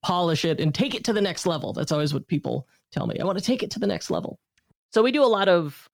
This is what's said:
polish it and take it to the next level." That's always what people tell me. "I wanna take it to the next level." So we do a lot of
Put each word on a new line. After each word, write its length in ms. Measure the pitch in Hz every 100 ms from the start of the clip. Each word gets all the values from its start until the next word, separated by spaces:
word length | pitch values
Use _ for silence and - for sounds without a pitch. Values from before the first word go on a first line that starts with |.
polish 440 | - 180 175 160 170
it 160 | 156
and 120 | 160
take 220 | 147 269 -
it 80 |
to 100 | -
the 80 | 214
next 240 | 202 165 190
level." 280 | 160 147
That's 180 | - -
always 220 | 151 151
what 140 | 143 -
people 420 | 147 - 127 - _ _
tell 120 | - -
me. 140 | -
"I 60 | 175
wanna 160 | 185
take 200 | 196 254
it 100 | -
to 80 | 214
the 80 | 202
next 220 | 85 -
level." 300 | - - - _ _ _ _ _
So 100 | -
we 80 | 233
do 120 | 269
a 20 | 262
lot 240 | 208 196
of 400 | 180 151 - -